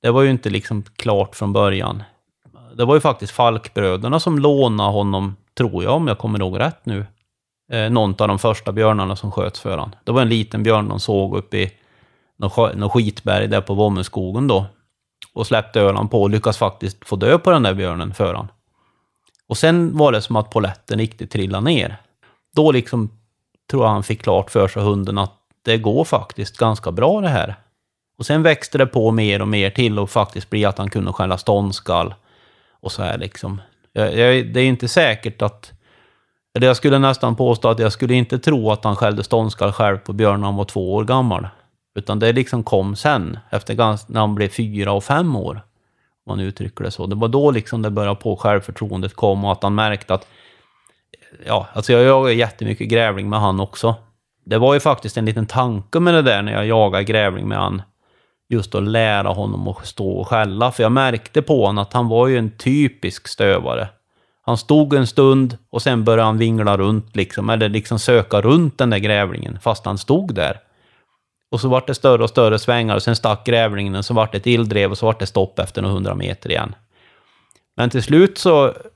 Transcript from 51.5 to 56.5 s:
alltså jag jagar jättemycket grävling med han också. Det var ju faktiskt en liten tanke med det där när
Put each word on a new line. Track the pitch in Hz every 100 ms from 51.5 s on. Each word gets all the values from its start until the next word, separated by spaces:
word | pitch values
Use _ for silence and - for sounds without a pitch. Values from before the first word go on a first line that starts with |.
| 113 110
alltså | - 107
jag | 120
jagar | 127 135 131
jättemycket | 113 113 - 107 104 107
grävling | 113 113 95 101
med | 107
han | 104 95
också. | 98 - 113 110 _ _ _ _
Det | - 110
var | 127
ju | 143
faktiskt | 156 139 107 -
en |
liten | 110 110 107
tanke | 131 123 107 - 165
med | 175
det | 170
där | 135 101
när | 104